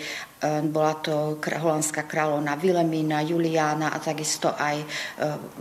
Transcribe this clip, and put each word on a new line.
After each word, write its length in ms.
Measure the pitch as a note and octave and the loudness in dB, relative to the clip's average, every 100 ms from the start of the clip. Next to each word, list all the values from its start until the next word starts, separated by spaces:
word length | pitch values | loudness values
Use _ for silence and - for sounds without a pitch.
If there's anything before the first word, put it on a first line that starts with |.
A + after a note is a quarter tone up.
| D3+ - - - D3 D3+ D#3 | -6 -10 -12 -4 -2 0 0
Bola 240 | D#3 D#3 D#3 | 2 2 2
to 400 | - D3+ D3+ D3+ | 0 0 0 -2
kr-, 180 | - D#3 | -4 0
holandská 460 | D#3+ D#3 D3+ D3+ D3+ | 2 2 0 -2 -2
kráľovna 540 | D#3+ D3+ D3 D3+ D3 | 0 2 2 0 0
Wilhelmína, 680 | F#3 F3 E3 D#3+ D#3 D3+ D#3 | 2 4 4 2 2 0 2
Juliána 680 | E3+ E3 D#3+ D3+ D#3 D#3 | 2 2 2 2 2 0
a 40 | - | -2
takisto 560 | D#3+ D3+ D3+ - D#3+ | -2 -2 -2 0 0
aj, 240 | - D3 D3 | 0 0 -2
e, 40 | D3+ - - - D3+ D3 - - | -4 -6 -8 -4 -4 -4 -8 -6